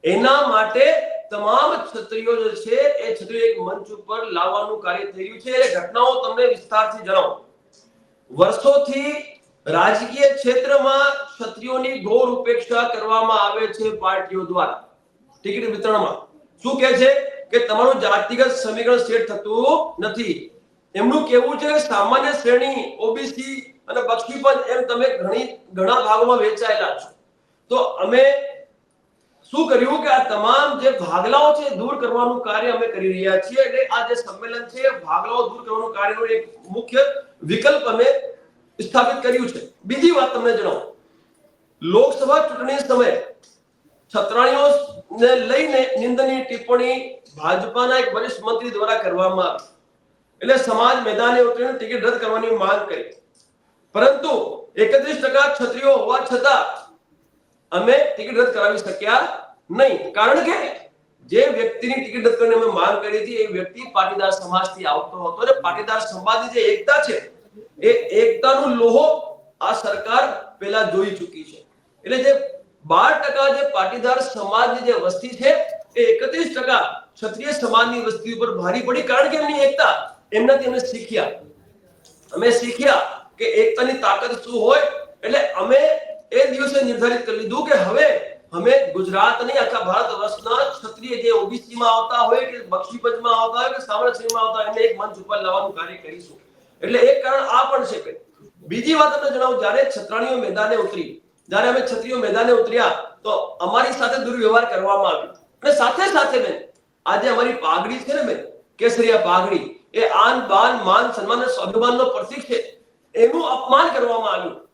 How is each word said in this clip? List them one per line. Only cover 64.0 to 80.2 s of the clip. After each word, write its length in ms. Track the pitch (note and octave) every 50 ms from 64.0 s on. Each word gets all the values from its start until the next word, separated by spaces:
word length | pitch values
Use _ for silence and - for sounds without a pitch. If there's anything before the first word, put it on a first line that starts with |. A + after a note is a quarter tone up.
| F#3 F#3+ G3 G3+ F#3+ F#3+ F#3+ F#3+
સમાજથી 480 | F#3 F3+ F#3 F#3 F#3+ - - F#3+ F3+ D3+
આવતો 240 | D3 D3+ - - - F3+ F3+
હતો 240 | - E3+ - A#3
અને 80 | C4 C4+ - -
પાટીદાર 380 | F3 F3 G3+ G#3 G#3+ A3 A3 A3 A3
સમાજની 420 | G#3 F#3+ F#3 G#3+ A3+ A3+ A#3 A#3+ A#3+
જે 100 | A#3+ G#3+ G3+ G#3
એકતા 260 | - - C4+ D4 D4 C4
છે, 100 | A#3+ A3 - - - - _ _ _ _ G#3 - - _ - - A3
એ 40 | A#3 A#3+ A#3+ - F#3 G#3 A#3
એકતાનું 540 | A3+ A3+ - C4 C4 C4+ C#4 D4 C4+ B3 A#3+
લોહો 240 | A#3 A#3 A3+ C4+ D4+ D#4 D#4 - - - - - _ _ _ _
આ 140 | - - A3 - -
સરકાર 420 | G3+ G3+ G3 G#3 A3 A#3 C4 C#4 - - - - - - _
પહેલા 240 | G3 G3+ G#3 A3 G#3+ F3+ F3
જોઈ 220 | F#3+ F#3+ G3+ F#3+ F3
ચૂકી 260 | F3 E3+ - D#3+ D#3 -
છે. 100 | - - _ _ _ _ _ _ _ _ _
એટલે 140 | F#3+ B3 B3+ B3+
જે 80 | C#4 C#4 C#4 C#4 C#4 - - - _ _ _ _ D3+ -
બાર 180 | - - - D4+ D4+ D4
ટકા 260 | C#4 C#4 C4+ C#4 C#4 C#4
જે 80 | C#4 C#4+ C#4+ -
પાટીદાર 420 | G3 F#3+ - A#3+ B3 A3+ B3 B3+ C4 C4+
સમાજની 600 | - - G#3+ G3+ G3 G#3 A3+ B3 A#3 A#3+ B3 A#3+ A#3+
જે 120 | A#3 - -
વસ્તી 280 | F3+ - - - B3 - -
છે, 100 | B3+ C#4 D#4 - - - - - - _ _ E4+
એ 40 | A#3+ - A3+
એકત્રીસ 380 | A3+ C4+ - - E4 E4 - -
ટકા 280 | C4 B3 B3+ B3+ G#3+ - - - - - _ _
ક્ષત્રિય 440 | _ A3 G#3+ - A3 C4+ D4 D4+ D4 B3
સમાજની 440 | A3 A3 A3+ A#3 A#3+ A#3+ A#3+ A3
વસ્તી 300 | A3 - - - A3+ A#3
ઉપર 140 | - A#3 A#3 - -
ભારી 260 | F3 F3+ F#3 B3 -
પડી, 220 | B3 B3 - - -
કારણ 200 | C4 C4+ C#4 C#4+ D#4+
કે 100 | D#4 D4+
એમની 240 | D4 D4 C#4+ C#4 C4+
એકતા, 260 | C#4 - - - - - - - - _